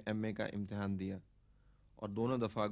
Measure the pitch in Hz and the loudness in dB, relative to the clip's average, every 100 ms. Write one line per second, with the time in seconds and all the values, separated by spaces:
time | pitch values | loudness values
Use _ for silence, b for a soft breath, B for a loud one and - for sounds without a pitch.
0 | - 107 110 107 104 101 98 104 101 95 | 0 0 0 0 -2 -2 -2 0 0 0
1 | 95 98 - _ - - - - - - | -2 -4 -10 _ -20 -20 -20 -20 -20 -8
2 | 107 104 120 127 110 113 107 | -4 0 2 4 2 2 2